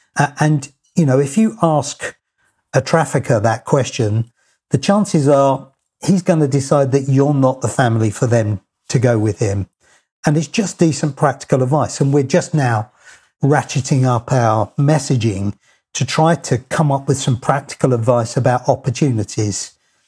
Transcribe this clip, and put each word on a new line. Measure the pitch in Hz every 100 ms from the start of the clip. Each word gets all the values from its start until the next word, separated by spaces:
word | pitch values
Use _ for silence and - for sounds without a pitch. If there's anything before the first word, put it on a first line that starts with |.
| _ -
Uh, | 143 -
and, | 151 151 - _ _
you | - 147
know, | 131
if | 139 214
you | 220 220
ask | 165 151 131 - - - _ _ _ _ _
a | 131
trafficker | - 165 151 139 - 117
that | 113 107
question, | - 151 117 - 107 107 113 _ _ _ _
the | 135
chances | - 202 196 170 139
are | 139 139 135 - _ _ _
he's | - 190
gonna | 180 160 143
decide | 139 135 147 131
that | 139 135
you're | 135 139
not | 139 131 127
the | 110
family | - 123 113 110
for | - 123
them | 117 107 101 _ _ -
to | 135
go | 123 113
with | 107 98
him. | 107 98 92 _ _ _ _ _
And | - 151
it's | 160
just | - 190 -
decent | 170 135 156 131
practical | 147 135 - 135
advice. | 127 151 120 -
And | 139
we're | 143
just | 135 175 -
now | 156 131 113 107 _ - - _ _
ratcheting | 139 143 - 139 - 139
up | 127 120 -
our | 131 117 110 107 -
messaging | 143 151 - 131 110 95 98 - _ _ _
to | - 123
try | - 160 170
to | - 127
come | - - 151
up | 139 139
with | 135
some | - 123
practical | - 139 - - 143
advice | 120 113 120 113 -
about | 123 123 -
opportunities | 127 - 113 147 113 98 - 107 92 - _ _ _